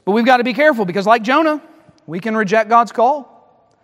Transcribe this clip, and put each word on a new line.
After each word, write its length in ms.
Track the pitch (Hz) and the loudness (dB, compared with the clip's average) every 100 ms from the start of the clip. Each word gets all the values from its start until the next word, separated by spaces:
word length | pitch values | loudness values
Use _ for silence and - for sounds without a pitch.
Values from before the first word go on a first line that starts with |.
but 80 | - | -2
we've 120 | 214 | 0
got 120 | 240 247 | 2 2
to 80 | |
be 100 | 240 | 0
careful 300 | 233 302 240 | 0 0 2
because, 220 | 185 202 196 | -2 -4 0
like 160 | 240 | 0
Jonah, 380 | 214 277 320 302 - _ _ _ - | 2 0 0 -2 -8 _ _ _ -14
we 140 | 170 | -10
can 160 | 220 220 | -6 -4
reject 320 | 202 220 214 | 0 0 2
God's 240 | 233 233 | 2 2
call 760 | - 226 294 247 _ _ _ _ _ | 0 0 -2 -8 _ _ _ _ _